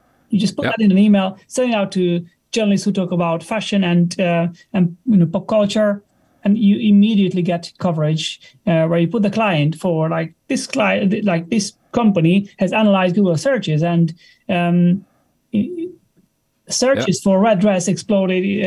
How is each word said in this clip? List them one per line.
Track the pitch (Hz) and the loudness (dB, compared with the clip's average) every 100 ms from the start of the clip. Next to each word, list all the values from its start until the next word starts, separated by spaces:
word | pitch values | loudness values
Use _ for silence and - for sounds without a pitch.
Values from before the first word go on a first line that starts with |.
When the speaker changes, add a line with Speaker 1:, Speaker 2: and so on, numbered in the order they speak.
| _ _ - | _ _ -4
Speaker 1:
You | 190 | -2
just | 185 - | -2 -2
put | |
Speaker 2:
Yep. | 262 247 | -4 0
Speaker 1:
that | |
in | 214 | 2
an | 185 | 4
email, | 208 202 190 190 - | 4 4 0 -6 -10
send | - 254 | -2 -2
it | |
out | 220 196 | 0 -2
to | 185 180 175 170 _ _ | -2 -2 -2 -6 _ _
journalists | 226 208 196 | -2 0 0
who | 208 | 0
talk | 202 175 | -2 -2
about | 175 170 165 | -2 -2 -2
fashion | - 220 - 202 | -4 -8 -4 -2
and, | 180 175 170 - | 0 2 0 0
uh, | 175 170 170 - _ | -2 0 -2 -6 _
and, | 196 175 170 262 | -2 -2 -2 0
you | 202 | 2
know, | 165 | 2
pop | 190 190 | -2 -2
culture, | 220 208 220 214 202 - _ _ _ | 0 0 0 0 -2 -8 _ _ _
and | 202 220 | 0 2
you | 202 214 | 4 2
immediately | 220 202 208 214 185 185 | 4 6 6 4 0 0
get | 170 170 170 - | -2 -4 -6 -6
coverage, | 185 160 151 156 - - - _ - | -4 0 -2 -2 -6 -12 -20 _ -2
uh, | 165 160 | 0 2
where | 170 | 0
you | 170 | 0
put | 226 | 0
the | 202 | -2
client | 208 214 160 147 160 | 0 0 0 0 -2
for, | 185 160 160 | -4 -2 -2
like, | 165 165 - - | -4 -6 -10 -6
this | 262 - | -6 -4
cli-, | 262 202 196 202 208 | -2 0 0 0 0
like, | 202 165 170 | -2 -2 -2
this | 226 - - _ | -4 -4 -10 _
company | - 226 190 160 196 196 - | -2 0 2 2 2 -2 -4
has | 185 | -2
analyzed | 214 214 196 185 | 0 2 2 2
Google | 180 190 160 | 0 0 0
searches | 269 254 170 151 | -2 -2 -2 -2
and, | 170 170 165 165 _ _ - | 0 0 0 -4 _ _ -6
um, | 175 175 175 175 190 - _ _ _ _ | -4 0 2 2 0 -6 _ _ _ _
i-, | 208 - 349 349 - _ _ _ _ _ _ - | -4 -4 -6 -10 -12 _ _ _ _ _ _ -10
searches | - 247 269 120 165 | -4 -2 0 -2 -2
Speaker 2:
Yep. | |
Speaker 1:
for | 202 190 | 0 2
red | 226 190 | 2 2
dress | 208 185 190 | 2 0 -2
exploded, | 180 - 202 185 185 190 202 | -4 -2 -2 0 -2 -2 -2